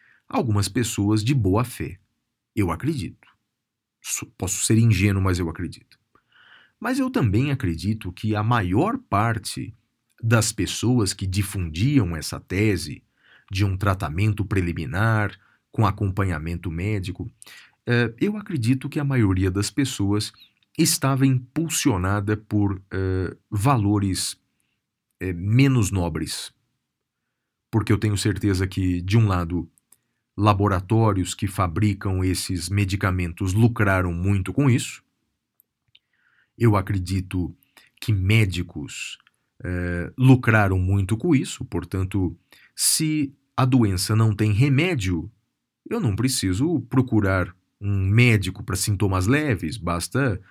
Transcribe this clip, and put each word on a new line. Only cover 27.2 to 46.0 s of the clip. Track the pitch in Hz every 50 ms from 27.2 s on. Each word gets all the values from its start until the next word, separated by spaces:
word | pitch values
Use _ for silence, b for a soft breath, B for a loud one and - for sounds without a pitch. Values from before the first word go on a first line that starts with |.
| _ _ _ _ _ _ _ _ _ _
Porque | - 107 104 -
eu | 104
tenho | 98 110 107 101
certeza | 95 - 107 98 110 110 104 95 90 98
que, | 95 - 95 92 92 90 87
de | 87 92 107
um | 117 110
lado, | 101 92 90 85 82 90 85 - - _ _ _ _ _ _ _ _ _ _ _ _ _
laboratórios | 101 104 104 101 95 101 101 95 90 92 - 113 113 113 107 95 92 87 - -
que | - 107
fabricam | 95 - - 92 85 80 98 107 104 95 98 - 98 92 92 92
esses | 92 90 - - - 92 85 85 90
medicamentos | 101 104 101 92 101 98 104 92 92 92 87 85 85 - 98 95 95
lucraram | 110 117 117 113 113 104 98 95 92 92 90 85
muito | 85 92 101 101 98 95 92 -
com | 139 147 127
isso. | 117 139 - - - - _ _ _ _ _ _ _ _ _ _ _ _ _ _ _ _ _ _ _ - _ _ _ _ _ _ _ _ _ _ _
Eu | - 120 113 104
acredito | 98 92 - 101 95 87 87 95 95 92 92 95 92 85 - - _ b b b b b b b _
que | - 120 104
médicos, | 92 92 98 110 113 107 92 85 90 90 85 - 76 69 - - - - - - _ _ _ _ _ _ _ _ _ -
eh, | 87 90 90 90 87 87 87 82 85 -
lucraram | - 127 131 127 127 - 117 107 107 101 95 95
muito | 92 92 95 98 101 95 95 110
com | 113 175 180 143
isso. | 127 - - - - -
Portanto, | - - 85 82 - - 95 95 92 - 98 92 82 - - _ b b b b b b
se | - - - - - 160 156 156 151 139 135 - _ _ _ -
a | - 131
doença | 127 135 123 110 98 92 92 - - 110
não | 110 113 110 101
tem | 104 107 107
remédio, | 101 107 139 147 131 135 170 190 170 120 92 95 87 80 85 - _ _ _ _ _ _ _ _ _ _ _ -
eu | -
não | 240